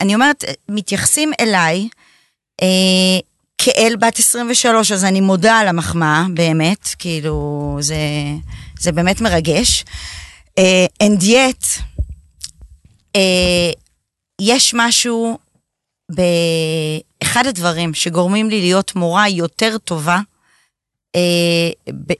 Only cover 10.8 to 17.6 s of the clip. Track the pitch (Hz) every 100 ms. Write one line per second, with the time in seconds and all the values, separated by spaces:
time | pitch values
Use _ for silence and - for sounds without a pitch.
10.8 | 180 - 208 202 190 247 262 254 - -
11.8 | - - - - _ _ - - - -
12.8 | _ _ _ 202 190 180 180 175 175 -
13.8 | _ _ _ _ _ - 196 254 - 233
14.8 | 233 226 240 226 226 226 _ _ _ _
15.8 | _ _ - 160 175 170 170 165 160 160
16.8 | 156 156 - _ - 240 254 185